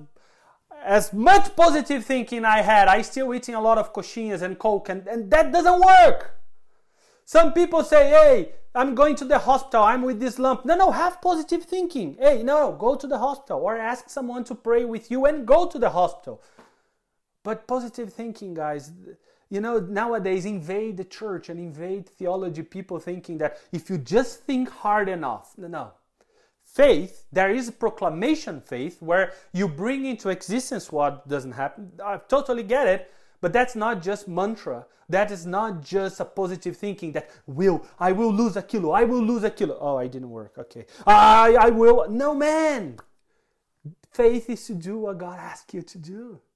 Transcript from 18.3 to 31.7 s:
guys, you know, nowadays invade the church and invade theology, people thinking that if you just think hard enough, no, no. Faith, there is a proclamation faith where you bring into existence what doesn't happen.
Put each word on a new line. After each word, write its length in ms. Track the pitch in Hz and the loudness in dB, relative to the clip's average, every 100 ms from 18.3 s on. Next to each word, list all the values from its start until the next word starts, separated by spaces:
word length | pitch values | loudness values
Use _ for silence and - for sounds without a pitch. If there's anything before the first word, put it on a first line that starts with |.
| 214 196 | -14 -12
guys, 380 | 165 151 147 139 175 185 - _ _ - | -8 -6 -8 -12 -20 -20 -20 _ _ -12
you 100 | 196 | -8
know, 200 | 226 233 | -4 -4
nowadays 640 | 175 208 233 226 190 185 | -4 -6 -4 -4 -2 -4
invade 520 | 190 202 156 202 220 185 | -4 -10 -8 -8 -8 -10
the 80 | |
church 440 | 185 - 214 180 - | -14 -12 -12 -12 -12
and 100 | 170 | -14
invade 500 | 170 147 175 196 190 | -14 -14 -10 -10 -12
theology, 540 | - 180 190 180 156 | -10 -6 -6 -6 -10
people 380 | 160 185 185 170 | -12 -14 -12 -12
thinking 380 | 175 180 175 160 | -10 -12 -12 -6
that 200 | 151 - - | -6 -6 -12
if 180 | 170 - | -10 -6
you 80 | 180 | -8
just 460 | 123 220 262 - | -2 0 -2 -8
think 260 | - 254 254 | -6 -4 -4
hard 380 | - 208 208 196 | -6 -2 0 -2
enough, 460 | 180 143 104 - - | -4 -6 -8 -12 -20
no, 80 | 175 | -14
no. 260 | 160 110 _ _ _ _ _ _ _ | -12 -14 _ _ _ _ _ _ _
Faith, 600 | _ - 277 160 185 - - | _ 2 4 4 0 -14 -6
there 200 | 185 196 | -2 0
is 180 | 240 233 | 0 -6
a 40 | |
proclamation 880 | - 220 - 180 160 247 302 - 147 | -6 -6 -4 -6 -2 -2 -2 -6 -14
faith 400 | - 123 156 - | -12 -10 -10 -10
where 320 | 160 180 185 - _ | -2 0 -2 -6 _
you 160 | 180 196 | -6 -6
bring 380 | 143 220 269 269 | -4 -6 -6 -6
into 220 | 233 196 | -8 -6
existence 600 | 185 - 240 - 226 - | -8 -6 -8 -6 -10 -8
what 380 | 151 143 139 139 | -2 -2 -4 -8
doesn't 240 | 143 131 | -8 -8
happen. 400 | 117 139 | -8 -10